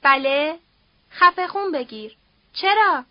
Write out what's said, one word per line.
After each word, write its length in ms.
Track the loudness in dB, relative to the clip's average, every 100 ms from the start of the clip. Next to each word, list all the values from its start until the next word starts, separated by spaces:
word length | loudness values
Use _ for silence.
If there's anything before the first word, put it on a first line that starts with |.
«بله؟ 560 | 2 2 2 -2 -2 -6 _ _ _ _ _
خفه 340 | 2 2 2 -6
خون 260 | -4 -6
بگیر. 440 | -6 -8 -12 -16 _ _ _ _
چرا؟» 520 | -6 0 2 2 2 -4